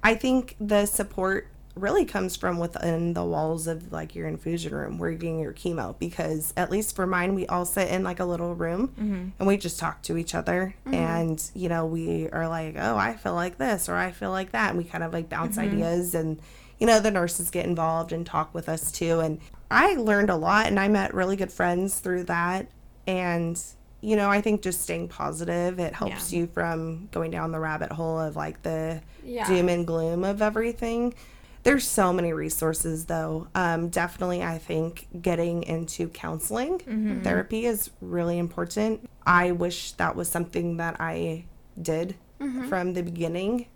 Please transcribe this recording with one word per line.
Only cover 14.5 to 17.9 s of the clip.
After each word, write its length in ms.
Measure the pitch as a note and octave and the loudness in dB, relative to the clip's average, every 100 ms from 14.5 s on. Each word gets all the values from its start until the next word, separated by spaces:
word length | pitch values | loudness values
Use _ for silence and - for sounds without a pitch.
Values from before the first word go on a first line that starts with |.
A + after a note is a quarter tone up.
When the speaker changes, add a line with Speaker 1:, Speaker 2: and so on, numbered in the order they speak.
Speaker 1:
that." 160 | - G#3+ | 0 0
And 80 | F3 | 0
we 60 | E3+ | -4
kind 180 | E3+ | -4
of, 100 | E3 | -4
like, 160 | E3 E3 | -4 -4
bounce 280 | - A3+ G#3 | -2 -2 0
Speaker 2:
Mm-hmm. 160 | G#3 G3+ | 0 2
Speaker 1:
ideas, 400 | E3 F3 F3 E3+ | 2 2 0 0
and, 240 | D#3+ D#3 - - - - | 0 -2 -8 -20 -20 0
you 80 | A3+ | 8
know, 120 | A3 | 8
the 120 | G#3+ | 6
nurses 400 | G3 F3 - E3+ | 2 0 0 -2
get 140 | F3+ E3+ | -2 0
involved 440 | E3+ D#3+ | 2 2